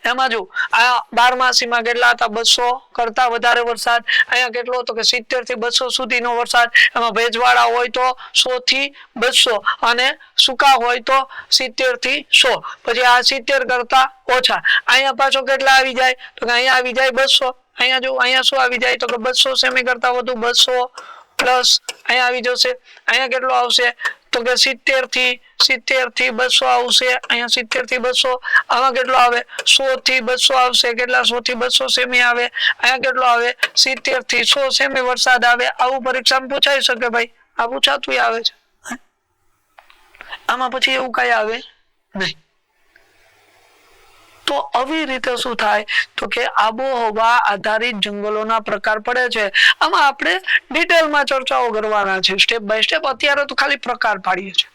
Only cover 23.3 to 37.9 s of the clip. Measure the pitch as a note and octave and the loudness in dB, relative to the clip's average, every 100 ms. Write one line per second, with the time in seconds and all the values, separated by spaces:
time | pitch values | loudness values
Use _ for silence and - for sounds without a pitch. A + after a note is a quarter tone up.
23.3 | B3+ B3+ B3 B3 A#3+ A#3+ A#3+ - - _ | -2 0 0 2 2 0 -2 -10 -10 _
24.3 | B3+ A#3 B3 C4+ B3+ - C4+ B3+ B3+ B3+ | -4 -2 0 0 0 0 0 0 0 0
25.3 | B3 _ _ - B3+ - C4 B3 A3+ B3+ | -2 _ _ 0 0 0 -2 0 -2 -2
26.3 | A3+ B3+ - C4 B3 B3 G3+ B3+ B3 - | 0 0 0 2 2 2 0 2 -2 -2
27.3 | A#3 A#3+ B3+ A#3 C4 B3 B3+ A#3+ B3+ C4 | -4 -2 -4 -2 -4 -2 -2 -2 0 -2
28.3 | B3 - - - B3 C4 B3+ B3+ B3+ B3 | -2 0 -2 0 0 2 0 0 4 4
29.3 | A#3+ - - - - C4+ B3+ - C4 A3+ | 2 -4 -8 2 2 2 -2 0 0 0
30.3 | B3 - C4 B3 B3 A#3+ A#3 B3 B3+ A3+ | 0 2 4 2 2 0 -2 0 0 0
31.3 | A#3+ A#3 B3 B3 - C4 A#3+ B3 B3 B3 | -2 -4 -2 0 0 0 -2 0 2 2
32.3 | A#3+ A#3+ - - - A#3+ C4 C4 B3+ B3+ | 2 -2 -2 -2 0 0 0 -2 0 2
33.3 | A#3+ A#3+ - - - - C4 - C4 A3+ | 2 0 -2 -4 0 0 0 -2 -4 -2
34.3 | A#3+ A#3 C#4+ C4+ - C#4 C4+ B3 B3 - | -2 0 0 0 0 0 0 -2 0 2
35.3 | B3 A#3+ A#3+ B3 - B3+ C4+ B3 B3+ A#3 | 4 4 2 0 0 -2 0 -2 -2 0
36.3 | C4+ C4 C#4 C#4 C#4 - A#3+ A#3+ A#3 A#3 | -2 -2 -2 2 2 0 -2 -2 -2 -4
37.3 | _ _ - A#3 C4 C#4 | _ _ -6 -4 -2 -2